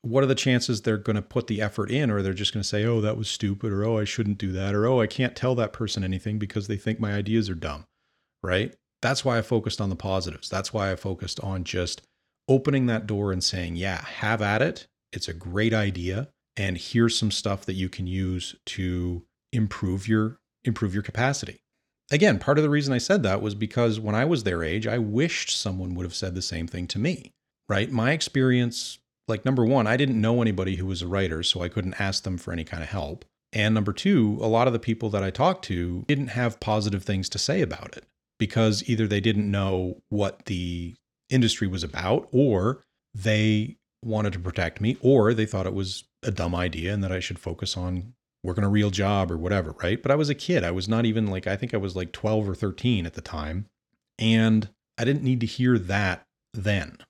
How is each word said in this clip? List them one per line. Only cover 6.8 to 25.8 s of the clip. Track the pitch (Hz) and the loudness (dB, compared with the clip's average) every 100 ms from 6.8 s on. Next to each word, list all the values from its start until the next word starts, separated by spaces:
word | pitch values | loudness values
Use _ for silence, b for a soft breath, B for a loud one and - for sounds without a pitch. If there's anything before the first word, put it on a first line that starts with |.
| - 110 | -4 -2
my | 110 | -2
ideas | 101 101 113 98 | -2 0 0 0
are | |
dumb," | 87 78 73 - _ _ _ _ _ | -4 -6 -8 -14 _ _ _ _ _
right? | 92 92 113 - _ _ | -2 0 0 -8 _ _
That's | 120 135 | -2 0
why | 135 117 | 0 0
I | |
focused | 107 117 104 - | 2 0 0 -4
on | 101 | -4
the | 90 | -2
positives. | 98 95 87 80 - | -2 -2 -2 -10 -8
That's | 95 98 | -6 -4
why | 110 98 | -2 -2
I | 92 | -2
focused | 98 90 92 - | -6 -6 -8 -8
on | 101 95 | -6 -6
just | 87 95 87 - _ _ _ _ - | -4 -2 -4 -6 _ _ _ _ 2
opening | 131 135 139 127 | 2 4 2 2
that | 113 104 | 0 -2
door | 104 101 | -2 0
and | 92 | 0
saying, | - 92 85 85 | -2 -4 -4 -4
"Yeah, | 95 90 | -4 -4
have | - - 107 110 | -8 -6 -2 0
at | 104 107 | 0 2
it. | 151 - - _ _ | 0 -2 -14 _ _
It's | 87 - | -10 -8
a | |
great | 85 87 90 113 | -10 -6 0 2
idea. | 110 101 87 87 95 139 _ _ - | 2 0 -2 -4 -4 -8 _ _ -4
And | 98 90 | -4 -4
here's | - 117 117 - | -2 4 4 4
some | 110 | 0
stuff | - 104 98 - | 0 -4 -4 -4
that | |
you | 95 92 | -4 -4
can | - 92 | -4 -4
use | 92 95 90 - - - | -2 -2 -2 -6 -14 -12
to | - 92 90 87 87 - _ _ | -6 -4 -2 -2 -4 -10 _ _
improve | 120 107 - 95 95 104 | -2 -2 -2 -2 -2 2
your, | 110 110 127 _ _ | 2 2 -4 _ _
improve | - 110 104 | -4 -2 -2
your | 95 | -2
capacity." | - - 127 139 - - _ _ _ _ _ | -4 0 0 0 -6 -14 _ _ _ _ _
Again, | 147 202 104 | 4 6 4
part | - 143 | 4 4
of | |
the | 151 | 4
reason | 147 139 | 2 2
I | 127 | 0
said | - 202 | 2 2
that | 110 98 | 4 0
was | 107 | -2
because | 104 107 - 117 110 | -2 -2 2 2 2
when | 107 | 0
I | 107 139 | 0 2
was | 160 | 0
their | 101 85 | 0 -2
age, | 80 95 110 | -2 -2 -2
I | 120 | -2
wished | 107 110 160 - - | 0 0 0 -2 -4
someone | - 104 92 | -4 -2 -4